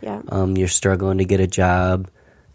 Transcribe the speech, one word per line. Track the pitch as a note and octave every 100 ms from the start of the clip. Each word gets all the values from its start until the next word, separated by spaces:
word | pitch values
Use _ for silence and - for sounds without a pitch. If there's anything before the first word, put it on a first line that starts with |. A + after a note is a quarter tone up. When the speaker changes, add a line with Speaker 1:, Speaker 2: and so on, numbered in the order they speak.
Speaker 1:
Yeah. | G#2+ G#2 -
Speaker 2:
Um, | G2 F#2 F#2+
you're | F#2
struggling | - G2 F#2 F#2+ F#2+
to |
get | F#2 G2
a | F#2
job. | - F2+ F2+ F2+ F#2 F#2 _ _ _ _